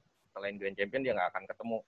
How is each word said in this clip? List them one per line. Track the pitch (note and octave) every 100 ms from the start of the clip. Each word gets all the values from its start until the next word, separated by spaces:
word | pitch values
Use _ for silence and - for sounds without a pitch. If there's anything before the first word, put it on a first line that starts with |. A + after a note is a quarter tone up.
| _ _ _
Selain | G2 G2+ G#2
Grand | G2
Champion | G2 G2+ C3
dia | C3
nggak | G#2 F2+ F#2+
akan | F#2+
ketemu. | - A#2 A2